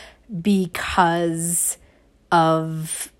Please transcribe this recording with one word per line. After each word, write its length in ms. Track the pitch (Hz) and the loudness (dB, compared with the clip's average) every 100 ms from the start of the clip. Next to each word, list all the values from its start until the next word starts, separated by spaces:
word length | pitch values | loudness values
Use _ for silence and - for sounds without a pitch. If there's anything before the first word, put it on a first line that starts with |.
| - - - 180 | -20 -20 -12 -4
because 1400 | 208 190 175 - - - 170 170 170 165 170 170 - - _ _ _ _ - | 2 2 0 -6 -2 2 2 2 0 -2 -2 -2 -4 -6 _ _ _ _ 0
of 800 | 170 165 160 160 160 160 - - | 2 4 2 -2 -6 -8 -10 -12